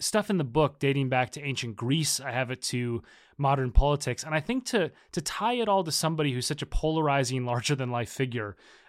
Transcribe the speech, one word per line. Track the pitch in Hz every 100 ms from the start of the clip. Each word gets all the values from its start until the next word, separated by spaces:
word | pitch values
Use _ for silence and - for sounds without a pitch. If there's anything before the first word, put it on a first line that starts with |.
stuff | - 220 208
in | 190
the |
book | 135 147 143 -
dating | 139 139 135
back | 131 127
to | -
ancient | 143 127 120 101
Greece. | 117 165 147 -
I | 135
have | 120 123
it | 127
to | - 123 123 117 - - - -
modern | 143 139 127
politics. | - 139 143 156 -
And | 160
I | 156
think | 151 254 -
to, | 226 151 - _
to | -
tie | 151 - 214
it | 247 214
all | 196
to | 165
somebody | - 160 160 147
who's | 127 -
such | 147
a | 135
polarizing, | - 156 160 151 139 123 131 123
larger-than-life | 120 113 143 127 120 110
figure, | - 131 117 104 - - -